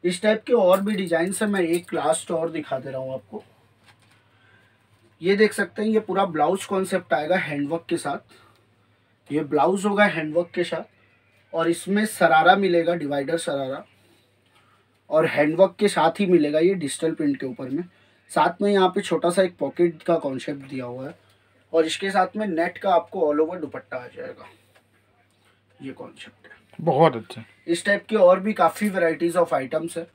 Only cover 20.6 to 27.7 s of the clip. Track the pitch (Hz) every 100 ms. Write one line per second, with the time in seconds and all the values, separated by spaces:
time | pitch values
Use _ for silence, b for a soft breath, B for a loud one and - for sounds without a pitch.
20.6 | 135 131 123 127 139 - _ _ _ _
21.6 | _ 165 160 - 196 190 185 214 214 165
22.6 | 170 - 196 175 - 190 156 147 156 180
23.6 | 147 135 - 127 117 - - - 98 _
24.6 | _ _ _ _ _ _ _ _ _ _
25.6 | _ _ 135 - - - - _ - -
26.6 | _ - 160 139 160 120 104 - 113 _
27.6 | -